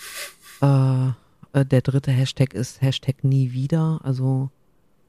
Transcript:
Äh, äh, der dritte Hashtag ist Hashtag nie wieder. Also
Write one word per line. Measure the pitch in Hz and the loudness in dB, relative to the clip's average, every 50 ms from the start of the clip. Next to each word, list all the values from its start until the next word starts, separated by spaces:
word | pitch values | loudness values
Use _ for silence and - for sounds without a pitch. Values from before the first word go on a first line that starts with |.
| - - - - - - - _ _ - - - | -18 -16 -14 -14 -14 -16 -18 _ _ -14 -4 0
Äh, | 139 143 139 135 131 131 131 127 131 131 120 - _ _ _ _ - _ - | 2 4 4 4 2 2 0 0 0 -2 -4 -6 _ _ _ _ -12 _ 0
äh, | 139 139 | 0 0
der | 135 135 127 | 2 2 2
dritte | - - 127 139 - 139 | 2 2 0 0 0 2
Hashtag | 131 127 135 - - - 135 - - | 2 2 0 0 0 -2 -2 -2 0
ist | 98 123 - - - | -6 -6 -6 -4 -2
Hashtag | 135 135 127 - - - - - - | -2 0 0 -2 -2 -4 -4 0 0
nie | 135 135 135 131 123 123 | 0 2 2 0 0 -2
wieder. | 131 135 139 165 160 160 160 160 147 - | -4 -2 -2 0 0 0 0 -2 -4 -4
Also | 135 131 131 131 131 135 131 135 135 _ _ _ _ _ _ _ _ _ _ _ | -4 -2 -2 0 0 0 0 -2 -4 _ _ _ _ _ _ _ _ _ _ _